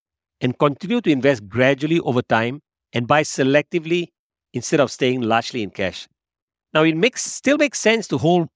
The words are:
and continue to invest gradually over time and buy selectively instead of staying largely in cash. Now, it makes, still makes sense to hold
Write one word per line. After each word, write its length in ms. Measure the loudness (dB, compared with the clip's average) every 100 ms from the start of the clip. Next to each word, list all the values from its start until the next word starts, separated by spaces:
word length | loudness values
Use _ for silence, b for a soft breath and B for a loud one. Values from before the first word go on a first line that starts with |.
| _ _ _ _
and 160 | -4 2
continue 420 | 0 0 -4 -2
to 100 | 0
invest 380 | 2 2 0 -2
gradually 500 | 0 2 2 0 0
over 220 | 0 -2
time 380 | 0 0 0 -6 -14 _ _
and 160 | -4 2
buy 140 | 2
selectively 880 | 2 0 2 2 0 -4 -2 -4 -4 _ _ _ _
instead 260 | -10 -2 0
of 120 | 0
staying 320 | 0 -2 0
largely 400 | 0 0 -2 -6
in 80 | -8
cash. 360 | -6 -6 -8 -16 _ _ _ _ _ _
Now, 100 | 0
it 120 | 2 2
makes, 280 | 0 -2
still 320 | -8 -4 -2 0
makes 240 | 0 0
sense 260 | 0 0 -2
to 100 | -2
hold 300 | 2 2 0